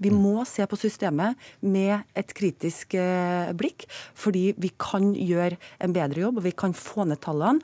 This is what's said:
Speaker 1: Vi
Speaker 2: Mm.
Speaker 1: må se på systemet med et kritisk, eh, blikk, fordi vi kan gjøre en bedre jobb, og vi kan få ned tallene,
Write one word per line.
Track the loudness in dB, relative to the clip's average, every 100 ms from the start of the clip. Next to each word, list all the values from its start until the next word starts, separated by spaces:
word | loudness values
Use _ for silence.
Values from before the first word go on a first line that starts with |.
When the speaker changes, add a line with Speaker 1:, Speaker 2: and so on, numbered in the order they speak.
Speaker 1:
Vi | 2
Speaker 2:
Mm. | 4
Speaker 1:
må | 4 2
se | -2 -2 -2
på | -2
systemet | -2 -2 -2 0 0 -2 -10 -6
med | 0 2 2 0 -2
et | -8 -8
kritisk, | -2 -2 -2 -4 -6 -4
eh, | -2 0 0 0 0 -2
blikk, | -2 -4 -6 -14 -18 -18
fordi | -4 0 2 2 0
vi | -4 -4
kan | -2 2 2
gjøre | 2 0 2 0 -2 -12 -6
en | -2
bedre | 0 0 0
jobb, | -2 0
og |
vi | -2
kan | -2 -2
få | -2 -6 -2 -2
ned | -2
tallene, | -2 0 2 2